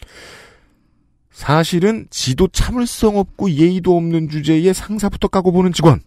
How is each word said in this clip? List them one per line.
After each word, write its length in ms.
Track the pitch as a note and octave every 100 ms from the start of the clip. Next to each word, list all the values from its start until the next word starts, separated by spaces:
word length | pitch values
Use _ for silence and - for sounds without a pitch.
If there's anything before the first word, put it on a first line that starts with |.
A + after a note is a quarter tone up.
| - - - - - _ _ _ _ _ _ _ _
사실은 760 | - - D#3 D#3+ F3+ G3 A3 G3
지도 380 | - - C3 F#3
참을성 680 | - - B3 A#3+ - A3 G#3
없고 340 | F#3+ - G3
예의도 460 | C#3+ E3+ F#3 F3 F3
없는 320 | E3+ E3 D#3+
주제에 460 | D3+ D3 D#3+ F#3
상사부터 540 | F#3 - G#3+ G3+ - G3+
까고 240 | F#3+ F#3
보는 200 | F3 F#3
직원. 300 | E3+ D#3 F#2+